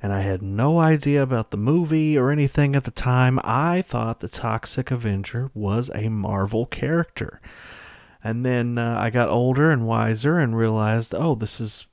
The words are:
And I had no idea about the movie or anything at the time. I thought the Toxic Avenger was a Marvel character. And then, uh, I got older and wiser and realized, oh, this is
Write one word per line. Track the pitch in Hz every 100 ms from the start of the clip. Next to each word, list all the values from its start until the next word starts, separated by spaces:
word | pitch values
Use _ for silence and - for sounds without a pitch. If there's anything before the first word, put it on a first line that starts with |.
And | 101
I | 98
had | 98 95
no | 98 98 135 165
idea | 160 156 143 143
about | 135 123 107
the | 104
movie | 110 165 165 156 156 151
or | 127
anything | 147 143 - 143 139
at |
the | 123
time. | - 127 127 127 131
I | - 120 160 180
thought | 185 120 113 117
the | -
Toxic | - 120 113 - - 127
Avenger | 127 113 98 95 117 131
was | - 101 110 123
a | - 110
Marvel | 107 98 98 98 110 120
character. | - 131 165 165 - - - - - - - - - - _
And | 110 117
then, | 127 123 120 120
uh, | 117 117
I | 110
got | 120 117
older | 120 123 131 156
and | 143 113
wiser | 113 113 110 131 175
and | 131 113
realized, | 113 110 107 113 113
oh, | - 165
this | 120 110 -
is | 110 - -